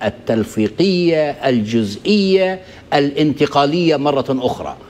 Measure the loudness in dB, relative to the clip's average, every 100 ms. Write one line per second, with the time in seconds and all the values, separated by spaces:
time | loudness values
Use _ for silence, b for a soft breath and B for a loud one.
0 | -6 -4 -2 -2 -2 -2 -2 0 0 2
1 | 2 0 0 -2 -2 0 0 0 -2 -2
2 | 0 2 4 2 2 -4 B B -2 0
3 | 0 0 0 2 0 2 2 2 2 2
4 | 0 -2 -2 -2 -2 -4 -8 -12